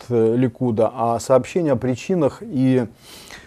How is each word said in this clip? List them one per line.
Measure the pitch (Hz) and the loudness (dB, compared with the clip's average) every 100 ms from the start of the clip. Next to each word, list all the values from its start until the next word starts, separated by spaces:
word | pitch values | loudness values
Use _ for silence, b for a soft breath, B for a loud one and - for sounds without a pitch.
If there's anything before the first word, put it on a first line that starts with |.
| - | -2
э, | 120 113 120 | 2 2 2
Ликуда. | 131 - 123 107 107 | 0 -2 -2 0 0
А | 127 117 117 | 0 -2 -2
сообщение | - 131 127 190 160 | 2 2 2 -2 0
о | 123 | 0
причинах | 127 123 - 185 135 - | -2 -4 -2 0 0 -2
и, | 226 143 131 127 117 B B B B B | -6 0 2 2 0 B B B B B